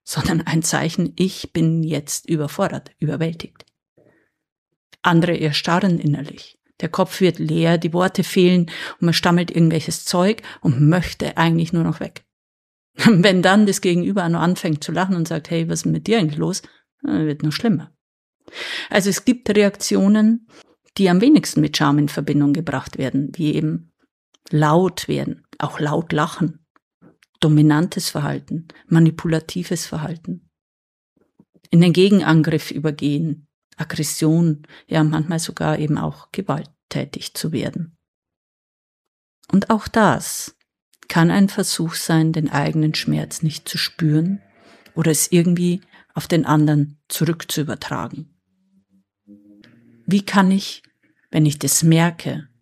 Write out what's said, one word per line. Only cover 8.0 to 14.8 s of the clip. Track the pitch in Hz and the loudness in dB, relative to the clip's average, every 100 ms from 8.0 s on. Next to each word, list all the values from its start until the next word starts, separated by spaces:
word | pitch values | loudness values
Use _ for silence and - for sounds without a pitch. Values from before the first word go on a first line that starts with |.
| 185 - | -2 -2
fehlen | - - 180 180 170 - - - | -2 4 6 4 2 -4 -12 -2
und | |
man | 170 | 0
stammelt | 160 180 175 170 | 2 2 2 2
irgendwelches | - 165 160 156 160 - | 2 4 2 -4 -8 -4
Zeug | 180 185 226 - - | 0 0 0 -6 -6
und | - 123 | -2 4
möchte | 147 175 160 - 147 - | 4 4 0 -4 -6 0
eigentlich | 165 165 165 | 0 2 0
nur | 170 | 0
noch | 165 160 | -2 -4
weg. | - - _ _ _ _ | -8 -14 _ _ _ _
<laughs> | _ _ _ - 220 | _ _ _ 2 4
Wenn | 190 202 185 | 6 6 4
dann | 185 202 208 | 4 4 4
das | 190 | 2
Gegenüber | 196 175 180 196 170 | 0 0 0 -2 0
nur | 170 | 0
anfängt | 165 180 180 147 | 0 0 -2 -4